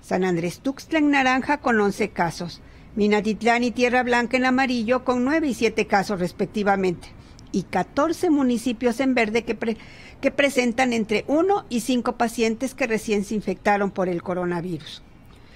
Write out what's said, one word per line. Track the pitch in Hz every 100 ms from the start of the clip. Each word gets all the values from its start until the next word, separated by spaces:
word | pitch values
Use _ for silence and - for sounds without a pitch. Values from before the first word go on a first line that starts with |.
San | - 185
Andrés | 185 170 175 -
Tuxtla | 269 269 - 320
en | 294
naranja | 285 262 262 254 285
con | 262 220
once | 202 190 214
casos. | - 170 - 170 - - - -
Minatitlán | - 208 208 214 214 220 233
y | 247
Tierra | 233 247 254
Blanca | 247 240 233 254
en |
amarillo | 254 254 262 247 214 254
con | 247 247
nueve | 247 320 302
y |
siete | 220 220 220 202
casos | 202 185 196
respectivamente. | 175 - 196 214 202 196 185 165 - - - - -
Y | 196
catorce | 170 190 180 254 320 320 359
municipios | 285 262 240 254 220 247 233
en | 269
verde | 254 220 233
que | 226
pre-, | 220 226 220 - - - -
que | 269
presentan | - 277 254 247 233 254
entre | 233 202 208 -
uno | 294 381 403 -
y | 233
cinco | 240 254 233 233
pacientes | 233 240 226 220 262
que | - 254
recién | 220 - 208
se | 190
infectaron | 214 196 180 214 202 196
por | 202 185
el | 170
coronavirus. | - 180 175 175 180 156 156 - - - - - -